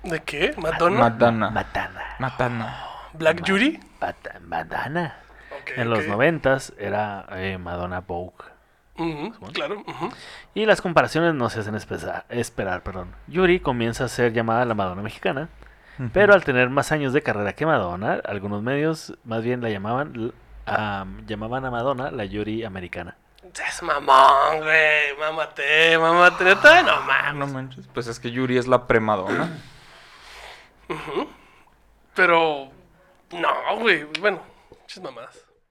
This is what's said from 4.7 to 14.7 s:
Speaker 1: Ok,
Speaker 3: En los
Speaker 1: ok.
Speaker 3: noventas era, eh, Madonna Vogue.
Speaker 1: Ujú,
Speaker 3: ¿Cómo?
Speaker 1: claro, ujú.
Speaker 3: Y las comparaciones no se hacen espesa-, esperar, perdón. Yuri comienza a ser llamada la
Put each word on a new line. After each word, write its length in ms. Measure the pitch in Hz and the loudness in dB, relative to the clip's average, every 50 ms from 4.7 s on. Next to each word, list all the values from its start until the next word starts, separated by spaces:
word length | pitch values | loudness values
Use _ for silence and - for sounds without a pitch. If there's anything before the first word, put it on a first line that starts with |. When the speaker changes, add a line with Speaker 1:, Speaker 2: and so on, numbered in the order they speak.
| 85 - - 123 147 175 175 147 - - - - - - - - | -8 -8 -6 -4 -4 -4 -4 -4 -8 -14 -20 -20 -20 -20 -20 -18
Speaker 1:
Ok, 200 | 143 139 - - 127 | -18 -14 -12 -10 -6
Speaker 3:
En 140 | 131 117 117 | -4 -2 0
los 100 | 117 107 | 0 0
Speaker 1:
ok. 60 | 101 | 0
Speaker 3:
noventas 680 | 104 101 107 131 160 165 143 - 131 135 135 - - - - | -2 0 2 2 2 2 2 0 0 0 0 -2 -12 -12 -10
era, 460 | 101 101 101 104 107 104 101 98 - - | -6 -4 -2 -2 -2 -4 -6 -12 -12 -12
eh, 240 | 101 92 95 98 95 92 | -10 -8 -6 -6 -6 -8
Madonna 420 | 87 87 87 87 90 90 90 92 | -10 -10 -8 -8 -8 -6 -8 -8
Vogue. 440 | 90 - 90 85 90 87 _ _ - - - _ _ _ _ _ _ _ _ - | -8 -8 -10 -10 -10 -12 _ _ -20 -20 -20 _ _ _ _ _ _ _ _ -6
Speaker 1:
Ujú, 340 | 165 165 160 147 151 214 233 - | -6 -6 -6 -6 -8 -10 -10 -12
Speaker 3:
¿Cómo? 120 | 185 196 | -18 -10
Speaker 1:
claro, 300 | - - 151 147 202 208 - | -8 -6 -6 -6 -8 -10 -10
ujú. 240 | - 139 127 160 226 - - - - - - - _ _ | -14 -10 -8 -8 -8 -8 -12 -18 -20 -20 -20 -20 _ _
Speaker 3:
Y 100 | 196 214 | 0 2
las 140 | 214 185 - | 2 2 2
comparaciones 540 | - 185 160 160 127 113 - 160 170 170 160 | 2 2 4 4 2 4 2 2 2 2 2
no 160 | 139 120 110 | 0 -2 -2
se 100 | - 113 | -2 -4
hacen 140 | 104 107 107 | -6 -6 -6
espesa-, 500 | 107 - - 98 87 82 95 87 90 - _ | -8 -6 -8 -10 -8 -6 -8 -8 -8 -10 _
esperar, 540 | 120 120 113 - - - 107 95 90 90 | -6 -4 -4 -4 -6 -6 -4 -4 -4 -6
perdón. 320 | - 104 92 92 85 90 - - - | -8 -10 -10 -10 -12 -12 -16 -18 -18
Yuri 340 | - 139 175 190 175 180 180 | -6 0 2 2 4 2 2
comienza 440 | - 151 123 120 113 117 117 - 135 | 0 -2 -2 0 -2 -2 -2 -2 -4
a 40 | 120 | -4
ser 240 | - - 123 120 | 0 0 0 2
llamada 320 | 110 117 113 113 113 120 123 | 2 0 0 2 2 2 2
la 100 | 120 | 0